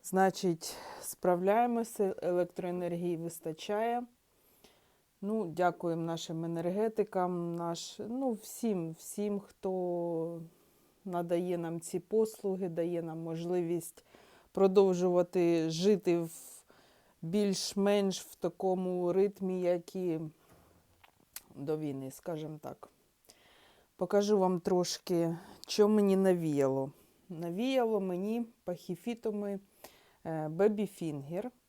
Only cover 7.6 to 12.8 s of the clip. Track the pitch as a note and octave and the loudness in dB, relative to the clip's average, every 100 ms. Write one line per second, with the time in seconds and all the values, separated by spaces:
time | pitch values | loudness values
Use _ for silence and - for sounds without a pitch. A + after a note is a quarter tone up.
7.6 | E3+ E3+ - - G#3+ B3 C4+ G#3 - - | -4 -6 -10 -10 -8 -2 -2 -2 -8 -6
8.6 | A#3 F#3+ E3 D#3+ - - G#3 G3+ G3+ _ | -2 -2 -4 -8 -10 -6 -2 -4 -6 _
9.6 | F#3+ F#3 F3+ F3 E3+ E3 E3 E3+ E3 _ | -4 -2 -2 -2 -2 -2 -4 -8 -14 _
10.6 | _ _ _ _ G3 F3 E3+ F3 F3+ F3 | _ _ _ _ -6 -4 0 0 0 -2
11.6 | E3 E3+ - F3+ - A3 A3 - G3+ F#3 | -2 -6 -6 -8 0 0 0 -2 -4 -2
12.6 | F#3+ E3 | -4 -2